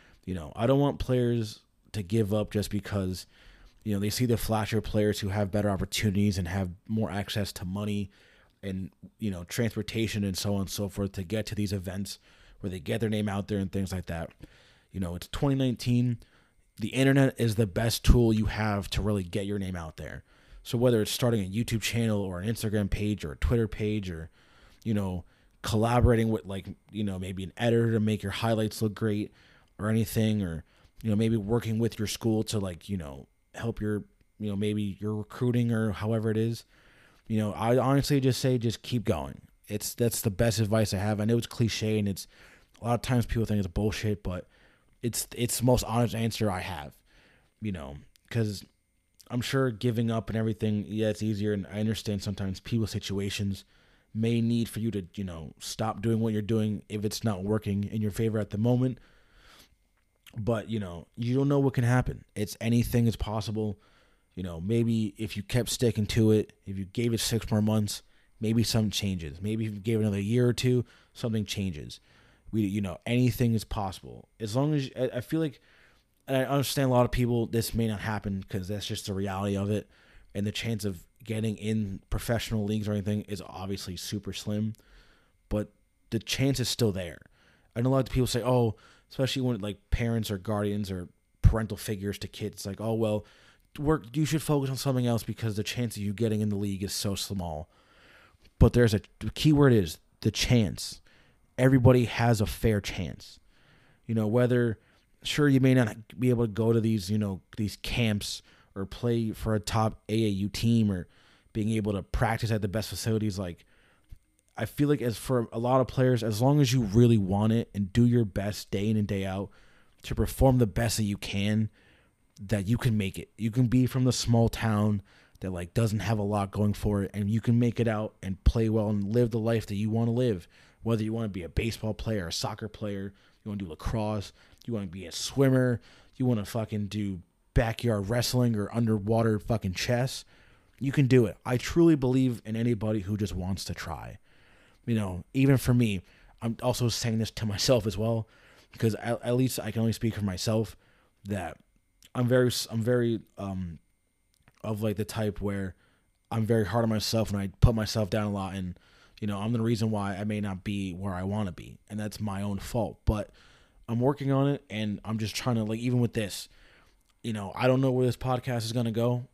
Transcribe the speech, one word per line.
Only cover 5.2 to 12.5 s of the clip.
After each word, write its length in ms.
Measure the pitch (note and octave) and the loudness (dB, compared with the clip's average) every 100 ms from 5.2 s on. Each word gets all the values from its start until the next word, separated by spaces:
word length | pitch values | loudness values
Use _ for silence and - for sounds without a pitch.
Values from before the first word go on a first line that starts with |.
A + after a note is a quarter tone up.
who 80 | G2+ | -2
have 220 | G#2 G2 | -2 0
better 200 | G#2 G2+ | 0 0
opportunities 640 | F#2+ G2 - A2 F#2+ G#2 G2 | 0 -2 0 2 4 2 2
and 100 | E2+ | -2
have 220 | G2 F#2 F2 - | -2 -4 -6 -6
more 240 | A2 F2+ | -2 -2
access 420 | G2 F#2+ G#2+ F#2+ | -4 -4 -4 -4
to 100 | - | -6
money 460 | F2+ G2 G#2 G2+ G2 _ _ _ _ _ | -6 -4 -2 -4 -4 _ _ _ _ _
and, 280 | G2 F#2+ F#2+ - F#2 _ | -8 -6 -8 -12 -20 _
you 120 | A2 | -6
know, 140 | F2+ | -6
transportation 800 | F2 - A2+ A2 - A#2 G#2+ G#2+ | -6 -2 -2 -2 -6 -4 -2 0
and 120 | G2+ F2+ | -2 -2
so 180 | G2+ G2+ | -2 -2
on 60 | |
and 80 | F2+ | -2
so 200 | - G2+ | -4 -6
forth 220 | - G2 | -4 -4
to 100 | - | -6
get 240 | E2+ G#2+ G2+ | -6 -6 -4
to 80 | |
these 180 | G2+ G2+ | -4 -2
events 460 | G2+ F2+ F#2 G2 - _ - - | -4 -6 -8 -8 -12 _ -20 -20